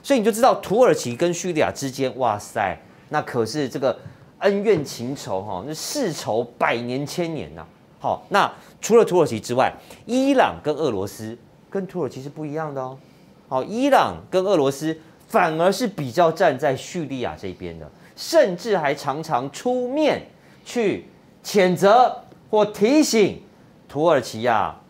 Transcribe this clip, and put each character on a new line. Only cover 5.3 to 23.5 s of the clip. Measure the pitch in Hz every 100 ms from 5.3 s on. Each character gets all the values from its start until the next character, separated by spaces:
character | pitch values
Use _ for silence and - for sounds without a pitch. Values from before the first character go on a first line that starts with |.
| 95
哈， | 104 92 123
那 |
世 | 156 - 302 208
仇 | 147 - 110 120 -
百 | 156 120
年 | 120 127 143
千 | - 170
年 | 151 78
呐。 | 80 78 _ _ _
好， | 131 95 -
那 | 196 147 - - -
除 | - 226
了 |
土 | 202 180
耳 | 139
其 | 110
之 | -
外， | 123 117 - - -
伊 | - 254 269
朗 | 262 135 82
跟 | 143
俄 | 143 151
罗 | 101 98
斯 | - 110 117 - _ _
跟 | 196 180
土 | 180
耳 | 131
其 | 131
是 | 139
不 | 143
一 | 156
样 | 151 156
的 | 135
哦。 | 131 135 _ - - - _
好， | 131
伊 | 127 220 277
朗 | 247 143 82 -
跟 | 185
俄 | 185 185
罗 | 135
斯 | 139 156 160 - - -
反 | 220 175 156
而 | 175
是 | 196 247
比 | 175 135
较 | 117 165
站 | 160 180 131
在 | 147 131
叙 | - 180 139
利 | 135
亚 | 104 78
这 | 98
边 | 87 90 82
的， | 76 - -
甚 | - - 330 233 175
至 | 233 190
还 | 147
常 | 147 143 139
常 | 160 131 139
出 | - 247 254 247
面 | 285 294 127 - - - -
去 | - 247 208 120 - - _ _
谴 | - 208 185
责 | 175 196 240 240 - - - -
或 | 214 208
提 | - 208 302
醒 | 294 226 175 90 -